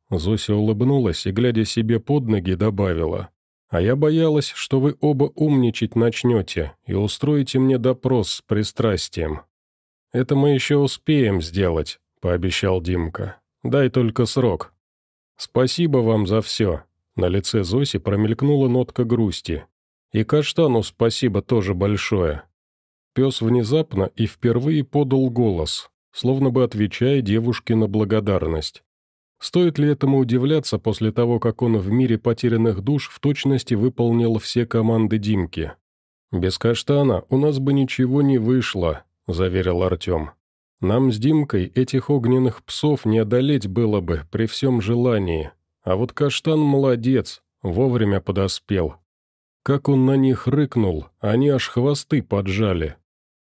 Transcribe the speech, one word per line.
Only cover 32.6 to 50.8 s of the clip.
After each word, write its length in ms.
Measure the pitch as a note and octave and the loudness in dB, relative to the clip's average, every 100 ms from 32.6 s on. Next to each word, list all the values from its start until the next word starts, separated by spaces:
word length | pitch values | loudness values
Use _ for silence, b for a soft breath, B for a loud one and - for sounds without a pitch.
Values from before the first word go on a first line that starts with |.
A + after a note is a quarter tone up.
| A2+ G2 | 0 0
душ 300 | G#2 C#3+ - | -2 -4 -4
в 100 | - | -4
точности 540 | C#3+ C#3+ C#3 C3 - | -2 0 0 0 0
выполнил 640 | G#2+ B2 - A#2+ A#2 A#2 A2 | 0 0 0 0 2 2 0
все 260 | - A#2+ | -2 -4
команды 540 | A#2 A2+ A2+ A#2 G#2+ A2 | -2 0 2 2 0 0
Димки? 540 | G2+ G2+ E2+ E2 D2+ - _ _ _ _ _ | 0 -2 -2 -6 -10 -10 _ _ _ _ _
«Без 240 | F#2+ F#2 - | -2 -2 0
Каштана 680 | A2+ A2+ - C#3+ C3+ F#2 - | 0 0 0 2 2 0 0
у 80 | C3+ | 0
нас 220 | D3+ C3+ | 0 0
бы 160 | C3+ | 0
ничего 480 | C#3 C3 - B2+ C#3+ | 0 0 0 0 2
не 160 | C#3 C3 | 2 2
вышло», 640 | A2 B2+ - F#2+ E2+ D2+ - _ - | 2 0 0 -2 -2 -4 -10 _ -6
заверил 560 | E2+ F#2 F#2+ F2+ F2 | -2 0 0 0 0
Артем. 480 | F#2 F2 - E2 D2+ - _ _ _ _ | 0 -2 -2 -4 -4 -12 _ _ _ _
«Нам 320 | F#2 A#2 C3+ | 0 2 2
с 60 | G#2+ | 0
Димкой 480 | C3 D#3 C#3+ G2 F2+ | 0 0 0 -2 -2
этих 420 | C3 B2+ C3+ - | -2 -2 -2 0
огненных 560 | C#3+ A#2 B2+ B2+ - | 0 2 2 0 -2
псов 400 | - - D3+ C#3+ | -10 -4 -2 0
не 140 | A2 A2 | 0 0
одолеть 480 | G#2+ B2 C#3 C#3+ G2 | 2 0 0 0 -2
было 340 | F#2+ A2+ G#2 | -2 0 0
бы 220 | F2 D#2+ D#2 | -2 -4 -4
при 160 | G#2 A2+ | -4 -4
всем 340 | - C3+ B2 | -2 -2 0
желании. 720 | G2+ A#2+ B2 G#2+ F2+ D#2+ D#2 - _ _ | 0 0 2 0 0 -4 -6 -14 _ _
А 140 | F#2 F#2+ | -4 -2
вот 160 | B2 | -2
Каштан 440 | - C#3+ - D#3+ D#3 | -2 -2 0 0 2
молодец, 840 | D3 C#3 C3+ A#2+ B2 B2+ - - _ _ | 2 2 2 2 2 0 -2 -10 _ _
вовремя 580 | F#2+ F2+ C3 A#2+ G#2 G2 | -4 0 2 2 2 0
подоспел. 720 | - F#2+ G2 - - F#2+ D#2+ - _ _ _ _ _ _ | -2 -2 -2 -4 -4 -2 -2 -6 _ _ _ _ _ _
Как 280 | - C#3 - | -2 0 2
он 160 | C3+ C3 | 2 4
на 100 | C3+ | 4
них 300 | C3 B2 - | 2 0 0
рыкнул, 600 | C#3+ C#3+ A#2+ | 0 0 0